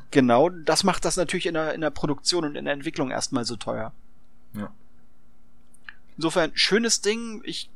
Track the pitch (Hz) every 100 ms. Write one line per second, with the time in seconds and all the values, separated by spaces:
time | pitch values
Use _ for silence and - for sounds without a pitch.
0 | - 143 123 117 170 175 156 156 190 -
1 | 170 180 175 180 175 160 156 143 151 -
2 | 151 143 - 175 147 147 139 143 147 165
3 | 131 - - 131 117 113 - 117 110 -
4 | - - - - - 107 101 - - -
5 | - - - - - - - - - -
6 | - - 160 185 156 - - 214 233 -
7 | 202 226 226 214 - - -